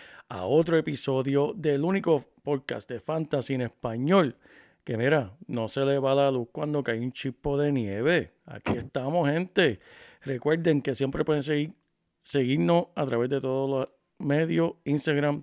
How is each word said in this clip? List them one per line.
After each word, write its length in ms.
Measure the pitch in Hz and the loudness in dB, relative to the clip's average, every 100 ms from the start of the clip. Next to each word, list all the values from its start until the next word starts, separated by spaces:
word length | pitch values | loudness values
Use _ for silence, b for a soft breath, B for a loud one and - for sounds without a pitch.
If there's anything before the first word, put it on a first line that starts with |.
| B B - | B B -14
a 160 | 101 92 | -8 2
otro 320 | 147 165 160 | 2 4 2
episodio 760 | 156 139 - 131 131 139 147 220 | 0 -4 -2 -2 2 2 0 -2
del 280 | 151 139 | -2 0
único 420 | 160 196 170 151 - _ | 0 0 2 0 0 _
podcast 460 | - 143 - 120 - | -4 -4 -4 -10 -8
de 100 | 120 | -10
fantasy 540 | - 160 156 143 117 | -4 -4 -2 -2 -2
en 80 | 135 | -2
español 760 | 117 - 123 113 139 190 147 - b b b b | -4 -6 -6 -4 4 4 4 -2 b b b b
que, 140 | - 113 | -6 -2
mira, 400 | 127 151 104 98 - | 2 2 0 -12 -8
no 240 | 120 110 | -4 -4
se 160 | - 135 | 0 0
le 140 | 139 | 2
va 160 | 131 135 | 2 2
la 160 | 139 | 2
luz 160 | 131 117 | 2 -4
cuando 320 | - 151 147 | -6 -2 -2
cae 160 | 139 113 | -2 -2
un 120 | 123 | -4
chispo 440 | - 135 127 147 143 | -6 -8 -6 -2 0
de 160 | 147 | 2
nieve. 640 | 139 107 101 135 170 85 _ - | 0 -2 -2 0 0 -2 _ -18
Aquí 280 | 107 - | -10 -4
estamos, 560 | 107 - 139 127 170 143 | -4 -4 -6 -2 2 2
gente. 500 | 156 180 - 165 101 B B B B | 2 0 2 2 2 B B B B
Recuerden 580 | - 127 147 165 165 147 | -8 -4 0 2 2 2
que 140 | 131 123 | 0 -2
siempre 280 | 139 156 | -2 -2
pueden 200 | 156 151 | 0 0
seguir, 280 | 139 147 156 - _ _ _ _ | 0 -2 -2 -8 _ _ _ _
seguirnos 640 | - 143 123 147 170 170 175 - | -4 0 2 2 4 2 2 -4
a 100 | 139 | -2
través 240 | 120 127 | 0 0
de 100 | 139 | 0
todos 280 | 131 135 135 | -2 -2 0
los 180 | 135 131 _ _ _ | -2 -4 _ _ _
medios, 520 | 151 147 165 165 165 - - | 0 0 2 2 0 -2 -2
Instagram, 560 | 147 147 143 147 147 | -2 0 0 0 -2